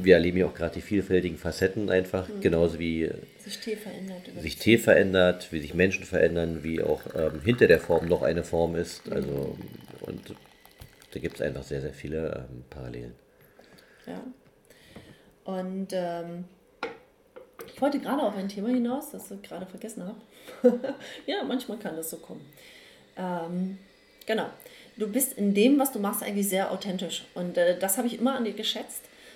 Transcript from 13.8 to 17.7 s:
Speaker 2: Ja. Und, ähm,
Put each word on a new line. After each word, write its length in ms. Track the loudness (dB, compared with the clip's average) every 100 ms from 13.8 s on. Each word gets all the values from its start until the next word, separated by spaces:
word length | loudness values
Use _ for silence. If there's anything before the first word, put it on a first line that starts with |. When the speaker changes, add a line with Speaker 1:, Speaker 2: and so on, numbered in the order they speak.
| _ _ -16
Speaker 2:
Ja. 160 | -14 -14 -18 _ _ _ -20 -20 -20 -20 -20 _ _ -8
Und, 420 | -6 -6 -6 -4
ähm, 540 | -4 -4 -4 -8 -10 -12 _ _ -12 -10 -12 _ _ _ -20 -20 -20 -14